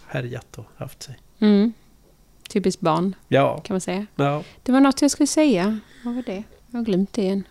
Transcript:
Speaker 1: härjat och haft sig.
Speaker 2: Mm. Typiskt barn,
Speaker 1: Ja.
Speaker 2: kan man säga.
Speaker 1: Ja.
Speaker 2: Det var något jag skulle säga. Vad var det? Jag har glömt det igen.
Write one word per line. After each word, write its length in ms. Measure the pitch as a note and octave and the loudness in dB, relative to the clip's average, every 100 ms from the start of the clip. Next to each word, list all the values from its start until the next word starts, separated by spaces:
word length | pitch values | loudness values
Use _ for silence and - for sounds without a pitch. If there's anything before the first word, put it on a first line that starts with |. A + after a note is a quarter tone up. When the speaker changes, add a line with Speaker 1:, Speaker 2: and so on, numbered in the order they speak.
| - | -10
Speaker 1:
härjat 520 | C#3 B2 B2 - - | -10 -8 -12 -14 -20
och 60 | G#2+ - | -18 -16
haft 260 | B2 - | -16 -16
sig. 160 | - B2 _ - | -20 -20 _ 0
Speaker 2:
Mm. 340 | G#3+ G3+ A3+ - _ _ _ _ _ _ - | 4 4 2 -2 _ _ _ _ _ _ -6
Typiskt 320 | G#3 F#3+ - | -2 -2 0
barn, 340 | E3+ D#3+ F#3+ - - | 0 0 0 -4 0
Speaker 1:
Ja. 320 | C3+ C#3 - | 2 2 0
Speaker 2:
kan 140 | - | -6
man 60 | F#3+ | -6
säga. 260 | F3+ F3+ G#3 - | -4 -8 -6 -2
Speaker 1:
Ja. 260 | C#3+ D3 - - | -2 -2 -8 -10
Speaker 2:
Det 100 | - | 0
var 80 | C4 | 4
något 220 | C#4 C4+ | 4 4
jag 80 | C#4+ | 0
skulle 160 | - C#4+ | 2 0
säga. 540 | D#4 D4+ F#3 G3 G#3+ - - | 2 2 2 0 -4 -8 -14
Vad 100 | A#3+ | -10
var 80 | A#3+ | -8
det? 220 | A#3+ F#3+ - - _ | -8 -10 -12 -20 _
Jag 80 | A#3+ | -6
har 60 | |
glömt 280 | A3+ F#3 G3 | -2 0 0
det 100 | - | -2
igen. 200 | F#3+ G3 F#3 | -2 -2 -6